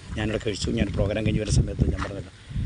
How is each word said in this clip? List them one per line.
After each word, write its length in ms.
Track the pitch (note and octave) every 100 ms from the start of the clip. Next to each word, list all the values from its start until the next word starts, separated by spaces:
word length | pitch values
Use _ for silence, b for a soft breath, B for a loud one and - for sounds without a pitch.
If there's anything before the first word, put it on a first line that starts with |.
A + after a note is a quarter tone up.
| - A2
ഞാനിവിടെ 240 | A2 G#2+ A2+
കഴിച്ചു. 240 | F#2 - A#2
ഞാൻ 100 | G2 G#2
പ്രോഗ്രാം 260 | G2+ G#2 G#2+
കഴിഞ്ഞ് 160 | G#2+
വരുന്ന 140 | G#2+ -
സമയത്ത് 260 | G2+ G2 -
ഞാൻ 80 | F#2+ G2
പറഞ്ഞല്ലോ, 260 | G2 - - - -